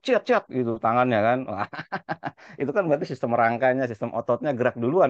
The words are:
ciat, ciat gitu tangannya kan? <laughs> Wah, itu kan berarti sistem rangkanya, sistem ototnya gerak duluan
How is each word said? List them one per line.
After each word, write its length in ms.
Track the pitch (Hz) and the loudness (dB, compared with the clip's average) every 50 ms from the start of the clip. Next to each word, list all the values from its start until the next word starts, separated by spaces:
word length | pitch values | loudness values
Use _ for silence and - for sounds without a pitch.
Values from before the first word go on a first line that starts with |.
| - | -2
ciat, 160 | - 247 208 | 0 0 0
ciat 220 | - - 240 202 - | 2 2 0 0 0
gitu 320 | - - 127 123 117 113 | -2 -4 -2 -2 -2 -2
tangannya 420 | 117 - 113 117 123 123 127 117 104 | 0 0 2 4 4 4 4 4 4
kan? 180 | 104 113 123 131 127 | 4 2 2 0 -2
<laughs> 40 | 113 | -4
Wah, 160 | 101 95 104 - - 151 160 - 190 180 - - 160 - - - - _ - - 185 - | -6 -6 -6 -8 -8 -12 -12 -8 -10 -10 -8 -8 -12 -10 -10 -14 -14 _ -20 -16 -8 -6
itu 80 | 139 - | -4 -2
kan 160 | - 208 190 | -2 0 0
berarti 240 | 165 143 151 - - | 0 0 0 -2 -4
sistem 240 | 147 - - 120 120 | -8 -6 -4 -2 0
rangkanya, 560 | 117 117 113 120 113 131 127 127 131 131 120 | 2 2 2 2 2 0 0 0 0 -2 -4
sistem 240 | 113 - - 120 - | -4 -6 -8 -6 -6
ototnya 400 | 117 117 - 120 117 - 151 135 | -4 -2 -2 -2 -2 -2 -2 -2
gerak 240 | 113 123 120 - | 0 0 -2 0
duluan 320 | 120 117 123 156 190 170 | -2 -2 0 2 4 2